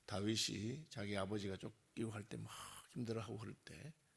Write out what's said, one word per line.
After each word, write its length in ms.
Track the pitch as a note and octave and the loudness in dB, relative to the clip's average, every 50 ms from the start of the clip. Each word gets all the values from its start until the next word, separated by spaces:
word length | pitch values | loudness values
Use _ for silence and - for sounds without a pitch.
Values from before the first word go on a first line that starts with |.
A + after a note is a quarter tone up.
| - | -8
다윗이 800 | - G#2 F#2+ G2+ A2 A2+ A2 - - G#2+ G2 G#2 A2+ C3 D#3 D#3 - | -2 0 2 6 6 6 6 6 4 2 2 2 0 0 -2 -4 -8
자기 280 | - - G#2 G2+ G#2 | -4 -4 0 2 2
아버지가 400 | G2 F#2+ F#2+ G#2+ G#2 G2 G2 F#2+ | 2 4 4 2 2 2 2 0
쫓기고 540 | F#2 - G#2+ - - - - - - A#2+ A2 | -2 -4 -6 -8 -10 -20 -10 -2 0 0 0
할 140 | G#2 G#2+ G2+ - | 0 -2 -4 -4
때 100 | - A2+ | -4 -4
막 120 | G#2+ G#2+ - - - - - - - - - | -4 -4 -6 -6 -8 -8 -8 -10 -12 -8 -4
힘들어하고 460 | B2 A#2+ A2 A2+ A2+ G#2+ G#2+ A2 A2 | -2 0 2 2 0 0 0 -2 -4
그럴 160 | A2 G#2 - - - | -4 -6 -6 -8 -12
때, 280 | - D#2+ D#2 - D3+ - _ _ _ _ | -14 -12 -10 -10 -10 -12 _ _ _ _